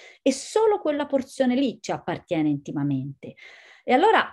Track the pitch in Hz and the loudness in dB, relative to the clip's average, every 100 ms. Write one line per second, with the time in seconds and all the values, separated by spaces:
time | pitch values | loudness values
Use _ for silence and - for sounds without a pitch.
0 | - - 277 262 - 440 440 415 320 294 | -20 -4 -2 -2 -2 0 2 2 0 -2
1 | 285 269 269 - 254 247 269 190 - 156 | -2 -2 -2 -2 0 2 0 -4 -6 -6
2 | - 156 - 165 151 143 - 147 143 135 | -6 -8 -4 0 0 -2 -4 -4 -2 -2
3 | 139 139 - - - - - - - 254 | -4 -12 -18 -20 -20 -20 -20 -10 0 4
4 | 403 330 - | 4 4 2